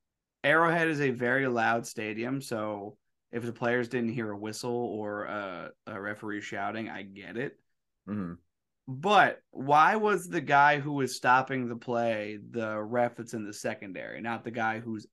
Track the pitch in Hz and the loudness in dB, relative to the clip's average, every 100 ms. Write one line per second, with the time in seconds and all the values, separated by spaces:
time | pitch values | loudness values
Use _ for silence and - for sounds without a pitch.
0 | _ _ _ _ 139 156 165 170 160 147 | _ _ _ _ 4 6 6 4 2 2
1 | 139 120 120 131 135 120 113 117 113 - | 0 0 2 2 2 2 2 2 -2 -8
2 | 107 107 120 135 131 113 107 104 101 104 | -6 -4 -4 -4 -4 -4 -4 -6 -8 -14
3 | _ _ _ 117 120 117 123 120 120 127 | _ _ _ -8 -6 -2 2 2 2 0
4 | 117 117 110 101 107 107 127 120 120 104 | 0 -2 -4 -6 -8 -6 -4 -2 -2 -4
5 | 107 104 98 104 98 87 80 - - 107 | -4 -6 -4 -6 -6 -8 -12 -14 -12 -8
6 | 101 107 110 101 101 104 101 110 107 95 | -6 -6 -6 -6 -6 -4 -4 -4 -6 -8
7 | 98 98 90 104 139 - _ _ _ _ | -12 -14 -10 -6 -6 -8 _ _ _ _
8 | - 104 90 87 _ _ _ _ - 131 | -8 -6 -6 -10 _ _ _ _ -12 -2
9 | 175 202 135 - _ - 135 147 160 220 | 4 6 6 4 _ -6 4 6 6 6
10 | 214 196 180 170 135 143 143 147 143 143 | 2 0 0 -4 4 6 8 6 0 -2
11 | 127 - 127 127 127 135 120 117 - 120 | -2 0 4 6 4 -2 -4 -6 -2 0
12 | 117 110 104 107 117 117 110 107 107 120 | 2 0 -4 -10 -8 -4 -4 -4 -2 2
13 | 120 120 110 117 104 104 123 107 101 87 | 2 0 -10 -8 -8 -6 -6 -6 -10 -10
14 | 53 62 110 113 120 117 113 110 117 110 | -10 -8 -6 -6 -6 -4 -2 -2 -6 -8
15 | - | -10